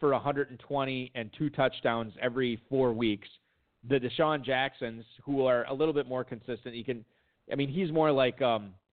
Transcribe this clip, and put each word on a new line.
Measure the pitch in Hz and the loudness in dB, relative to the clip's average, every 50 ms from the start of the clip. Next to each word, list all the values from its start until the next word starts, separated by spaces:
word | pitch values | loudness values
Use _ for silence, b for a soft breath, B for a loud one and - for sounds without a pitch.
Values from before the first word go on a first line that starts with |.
for | - 147 135 | 2 2 2
a | 117 | 2
hundred | 98 143 143 139 143 - | 2 0 -2 -2 -2 -4
and | 127 117 | -8 -14
twenty | - - 143 139 135 135 131 127 127 123 - | -10 -6 -4 -2 -2 -2 -2 -4 -6 -8 -8
and | 123 117 110 - | -10 -10 -10 -6
two | - 160 147 | -4 -4 -2
touchdowns | - - 135 127 - - - 127 117 117 117 110 101 - 123 | 0 2 2 2 0 0 0 0 0 0 -2 -6 -6 -4 -4
every | 127 117 131 131 123 117 110 - - | -2 0 0 0 -2 -2 -4 -6 -2
four | 135 135 131 123 113 | 0 2 2 2 2
weeks. | 110 120 110 104 101 - - - - _ _ _ _ _ _ _ _ - 120 | 2 2 0 0 0 -4 -12 -20 -20 _ _ _ _ _ _ _ _ -4 0
The | 135 135 | 0 0
Deshaun | 120 127 - - 165 156 156 147 127 | 0 0 0 0 2 2 2 0 -2
Jacksons, | 113 135 127 131 135 - - 131 117 113 113 113 - - - - | -2 0 0 0 -2 -4 -6 -8 -8 -8 -10 -16 -20 -20 -12 -6
who | - 143 135 131 | -2 0 2 4
are | 127 123 120 117 | 4 4 2 2
a | 131 135 | 0 -2
little | 135 151 160 151 | 0 0 2 2
bit | 143 131 123 | 0 0 -2
more | 127 127 127 | -2 -4 -4
consistent. | - 123 113 - - 123 110 - 127 117 | -6 -10 -10 -8 -8 -8 -8 -8 -10 -10
You | 120 110 | -8 -6
can, | - 123 117 110 _ _ _ _ _ _ _ _ - - | -4 -6 -6 -8 _ _ _ _ _ _ _ _ -6 -4
I | |
mean, | 139 139 139 | -2 -2 -2
he's | 135 180 196 160 151 | -2 -2 -2 0 2
more | 160 156 156 | 4 4 4
like, | 143 135 131 127 120 - 135 | 4 4 4 2 2 2 0
um, | 123 117 110 104 98 92 - _ _ | 2 2 0 -2 -8 -16 -20 _ _